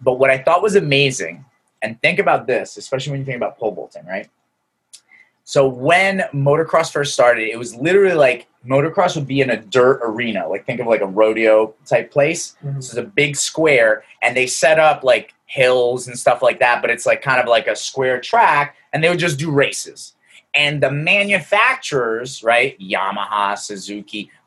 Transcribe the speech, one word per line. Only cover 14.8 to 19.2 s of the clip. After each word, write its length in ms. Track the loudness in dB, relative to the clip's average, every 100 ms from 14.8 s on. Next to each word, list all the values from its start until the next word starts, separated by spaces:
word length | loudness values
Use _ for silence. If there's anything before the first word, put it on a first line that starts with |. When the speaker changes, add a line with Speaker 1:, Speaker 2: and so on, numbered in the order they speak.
| 4 2
Speaker 1:
like, 300 | 2 0 -2 _ _
hills 600 | 0 2 4 2 -2 -8
and 100 | -2
stuff 240 | 0 2
like 180 | 2 2
that, 220 | 2 2
but 80 | 0
it's, 160 | -2 0
like, 160 | -2
kind 200 | 0 0
of 60 | 4
like 200 | 2 2
a 80 | -6
square 460 | -6 -2 -2 -2
track, 540 | 0 2 4 2 -2 -8 _
and 100 | -2
they 60 | 0
would 100 |
just 180 | 0